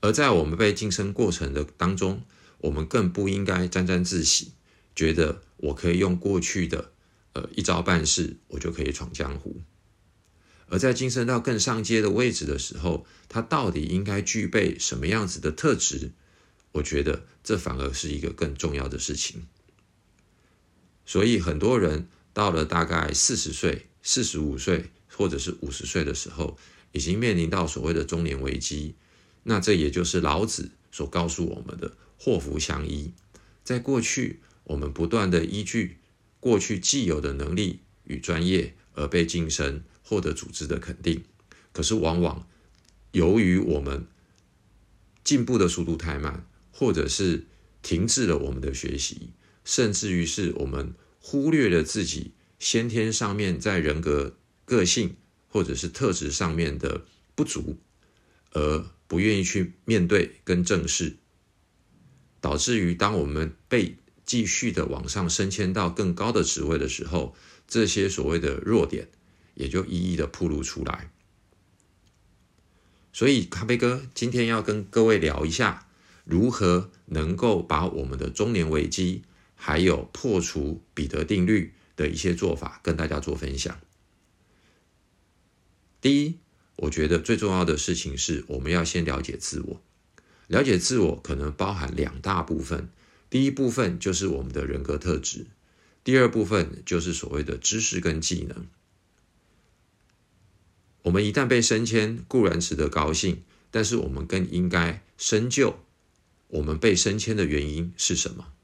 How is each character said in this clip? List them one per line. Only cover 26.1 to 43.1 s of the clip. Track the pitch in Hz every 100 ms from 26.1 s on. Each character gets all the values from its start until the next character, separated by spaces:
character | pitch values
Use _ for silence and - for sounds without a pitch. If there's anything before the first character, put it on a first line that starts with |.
时 | 67 -
候， | - 73 - - - _
已 | 82
经 | 80 98
面 | 120 95
临 | 82
到 | 95 82
所 | -
谓 | 73
的 | 82
中 | 80 85
年 | 82 67
危 | 67 69
机。 | - 73 76 - _ _ _ _
那 | - 107
这 | 95
也 | 98 73
就 | 78
是 | 87 92
老 | 76 73 110
子 | - - _ _
所 | -
告 | 71 90 85
诉 | 76 85
我 | - -
们 | -
的 | - - - _
“祸 | - 98
福 | 71 78
相 | 78 73 76
依”。 | 76 76 - _ - - _
在 | - 127
过 | 120 135
去， | 117 - 120 - - _
我 | - 76
们 | 73
不 | 71
断 | 82 113 98
地 | 87
依 | 85 101
据 | 98 117 90 - _ _ _ _
过 | 127 110
去 | - 104
既 | - 139 101
有 | 78
的 | 71
能 | 69 71 90
力 | 101 85 _ _
与 | - 69
专 | - 82 87
业 | 92 - - _
而 | - 73
被 | 90 82
晋 | 87 80
升， | 73 71 71 - _
获 | - 107
得 | 85
组 | - -
织 | - 76
的 | 76
肯 | - -
定。 | 85 85 - _ _ - _
可 | -
是 | -
往 | 110 80 85
往 | 85 78 - _ _ _ _ _ -